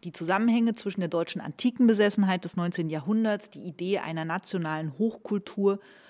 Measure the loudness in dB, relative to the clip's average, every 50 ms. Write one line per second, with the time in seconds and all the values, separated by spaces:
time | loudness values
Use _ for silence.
0 | -12 -12 -10 -8 -2 0 0 2 4 2 4 4 2 0 0 -2 -4 -6 -4 -4
1 | -4 -2 0 -2 -2 -2 -6 -8 -8 -10 -10 -2 -2 -2 2 6 6 6 8 6
2 | 6 4 6 4 2 4 2 0 -2 -4 -4 -2 -2 -2 -2 -2 -2 -2 -4 -4
3 | -2 0 0 2 2 2 0 -2 -6 -12 -16 -12 -12 -12 -8 -6 -2 -2 -2 -2
4 | -2 -4 -4 -4 -4 -2 -4 -4 -4 -4 -4 -2 -2 -2 -2 -2 -4 -6 -2 0
5 | 0 0 -2 -4 _ -4 -4 -4 -4 -6 -4 2 2 2 2 2 -6 -18 -20 -20
6 | -20 -20